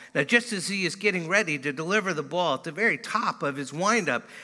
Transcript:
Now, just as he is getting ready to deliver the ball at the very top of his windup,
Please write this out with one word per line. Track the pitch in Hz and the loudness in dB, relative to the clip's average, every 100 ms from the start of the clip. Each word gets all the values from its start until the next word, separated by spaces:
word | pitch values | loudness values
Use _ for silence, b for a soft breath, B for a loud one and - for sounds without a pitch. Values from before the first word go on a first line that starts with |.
| B | B
Now, | 143 | -2
just | 143 233 233 | 4 2 2
as | 202 165 | -4 -4
he | 196 175 | -2 -2
is | - | 0
getting | 208 185 165 | 0 0 2
ready | 202 175 147 | 2 2 -2
to | 143 | -2
deliver | 139 165 214 190 | -4 0 0 2
the | 156 | -2
ball | 143 175 170 | -2 0 2
at | 131 | 0
the | 170 | -4
very | 156 226 160 | 0 0 0
top | - 214 214 - | -2 0 0 0
of | 147 | -2
his | 139 135 | -2 -6
windup, | 151 196 226 160 120 - B | 0 2 4 2 0 -4 B